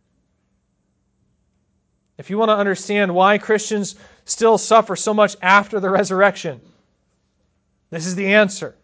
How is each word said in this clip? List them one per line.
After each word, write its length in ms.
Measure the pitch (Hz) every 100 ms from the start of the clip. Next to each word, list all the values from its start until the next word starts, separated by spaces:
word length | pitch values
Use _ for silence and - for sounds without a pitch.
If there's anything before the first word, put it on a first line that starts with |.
| _ _ _ _ _ _ _ _ _ _ _ _ _ _ _ _ _ _ _ _ _ -
If 120 | -
you 80 | 202
want 120 | 220
to 80 | 208
understand 560 | 202 180 - 208 196
why 240 | 175 190 208
Christians 580 | - 214 214 214 196 - - _
still 340 | - - 226 214
suffer 380 | - 233 214 180
so 180 | -
much 220 | 214 202 -
after 400 | 185 202 202 214
the 80 | 185
resurrection, 720 | 190 196 185 202 185 170 123 _ _ _ _ _ _ _ _ _ _ _ _ -
this 160 | 165 170
is 100 | 180
the 120 | 196
answer. 500 | 214 202 - - _